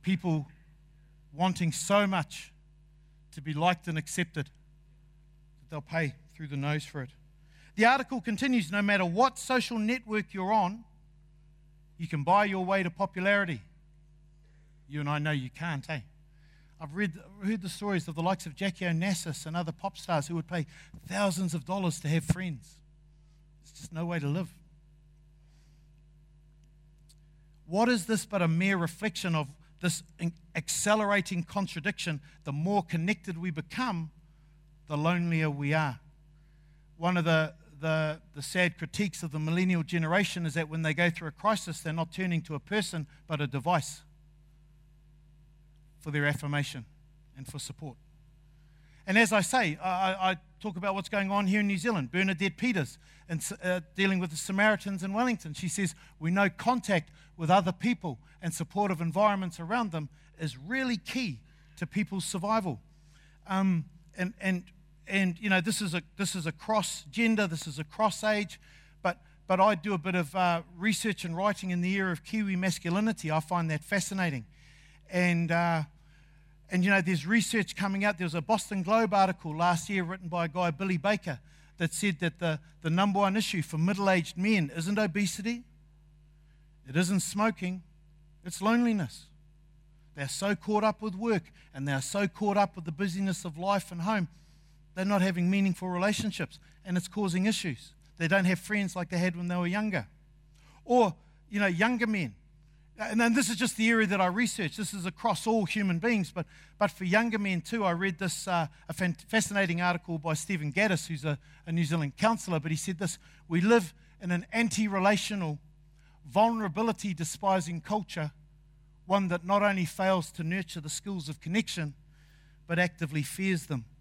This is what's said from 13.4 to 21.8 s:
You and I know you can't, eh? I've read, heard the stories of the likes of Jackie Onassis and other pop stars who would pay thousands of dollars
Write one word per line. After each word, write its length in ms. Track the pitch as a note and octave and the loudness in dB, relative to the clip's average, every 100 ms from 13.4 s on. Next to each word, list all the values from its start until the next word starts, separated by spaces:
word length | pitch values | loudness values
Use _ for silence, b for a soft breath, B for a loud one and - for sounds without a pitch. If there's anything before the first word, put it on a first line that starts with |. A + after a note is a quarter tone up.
| F#3 B2+ - - - - - - - - b b b - - | 2 -4 -8 -20 -20 -20 -20 -20 -20 -20 b b b -20 -12
You 120 | D3 | -6
and 80 | C#3+ | -2
I 100 | D3 | 0
know 120 | D3+ | 0
you 200 | D3 B2+ | -2 -4
can't, 360 | - E3+ C#3+ - | -8 -6 -6 -6
eh? 120 | D3+ - - - b b b b b | -8 -8 -20 -20 b b b b b
I've 140 | D#3 E3 | -10 -2
read, 180 | G#3 D#3 - G3+ G3 | -2 -4 -18 -6 -4
heard 160 | A3 | -2
the 80 | F3+ | -4
stories 380 | - G#3 F#3 - | -6 -2 -2 -2
of 80 | D#3 | -2
the 80 | |
likes 220 | E3+ F#3 E3 | 0 -2 -6
of 80 | - | -4
Jackie 300 | G3 E3+ F3+ | -4 -2 -2
Onassis 600 | E3 F#3+ F3 - C#3+ D#3 | 0 0 -2 -4 -8 -6
and 100 | E3 | -4
other 160 | E3 | -4
pop 260 | - G3 - | -6 -10 -10
stars 300 | - D#3+ D3 | -2 0 0
who 80 | E3 | -6
would 120 | D#3 | -4
pay 180 | F3+ D3+ B B - - | -4 -6 B B -20 -8
thousands 460 | F#3+ G3+ E3+ F#3 | 0 0 0 -2
of 120 | E3 D3+ | -4 -4
dollars 340 | G3 | -2